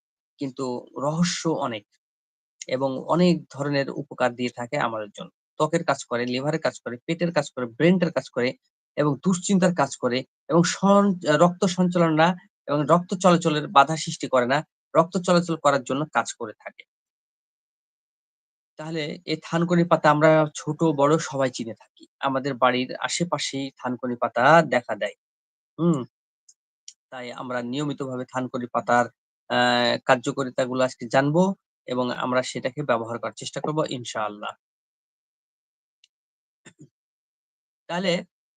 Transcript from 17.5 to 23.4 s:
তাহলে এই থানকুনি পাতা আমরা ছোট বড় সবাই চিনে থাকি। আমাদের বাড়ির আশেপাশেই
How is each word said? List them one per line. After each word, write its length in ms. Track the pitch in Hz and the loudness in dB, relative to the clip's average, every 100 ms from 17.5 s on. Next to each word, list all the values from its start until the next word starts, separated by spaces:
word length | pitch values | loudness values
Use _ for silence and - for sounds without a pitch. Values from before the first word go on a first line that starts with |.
| _ _ _ _ _ _ _ _ _ _ _ _ - | _ _ _ _ _ _ _ _ _ _ _ _ -14
তাহলে 420 | 156 165 147 - | -8 -6 -6 -8
এই 120 | - 156 | -6 -8
থানকুনি 420 | - 165 170 180 | -2 -2 2 2
পাতা 260 | 170 160 156 | 4 4 4
আমরা 360 | 147 156 156 151 | 6 6 6 2
ছোট 280 | - - 151 | -2 -8 0
বড় 360 | 165 139 139 156 | 0 4 4 2
সবাই 320 | - 139 131 | 0 -2 -2
চিনে 240 | - 113 | -2 -10
থাকি। 320 | 110 _ _ - _ | -12 _ _ -20 _
আমাদের 340 | 135 131 139 | -4 -2 -4
বাড়ির 420 | 123 127 123 127 - | 2 2 2 -2 -6
আশেপাশেই 720 | 131 - 175 143 | -6 -4 -2 -4